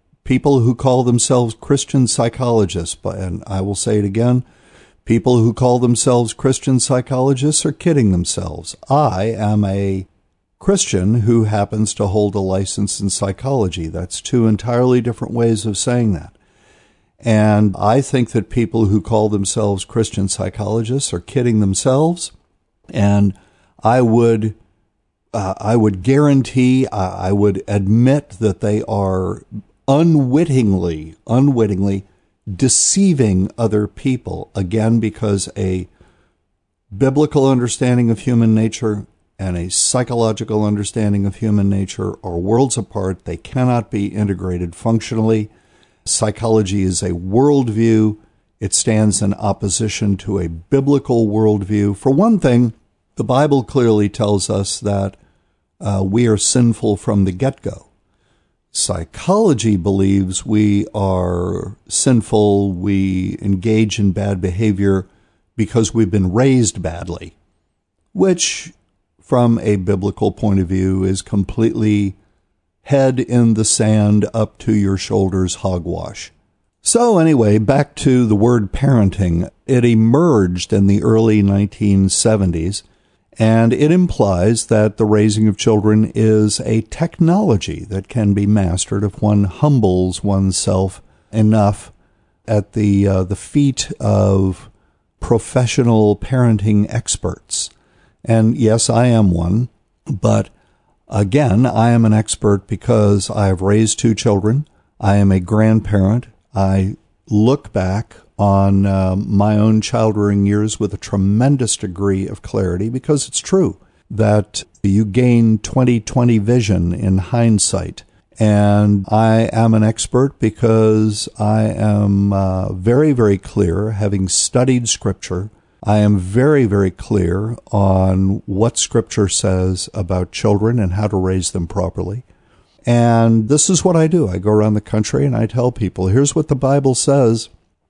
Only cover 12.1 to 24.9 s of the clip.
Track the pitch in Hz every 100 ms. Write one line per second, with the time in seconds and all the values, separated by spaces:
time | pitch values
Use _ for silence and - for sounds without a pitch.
12.1 | 104 104 101 95 95 98 - 101 - 101
13.1 | - 98 95 135 135 95 87 82 87 87
14.1 | - - 123 113 107 117 120 127 127 120
15.1 | 113 - 120 117 110 110 98 - 123 113
16.1 | 87 78 _ _ _ _ _ _ _ _
17.1 | _ 120 110 107 104 107 90 101 123 135
18.1 | 135 120 120 98 - 113 117 104 104 -
19.1 | 110 107 104 98 - 104 98 - 117 107
20.1 | - 98 - 95 - 104 110 113 131 -
21.1 | 87 - 131 120 110 101 95 135 135 160
22.1 | 175 - _ _ _ _ _ - - 202
23.1 | 202 101 - _ _ _ _ 110 127 120
24.1 | 113 117 113 107 104 _ _ _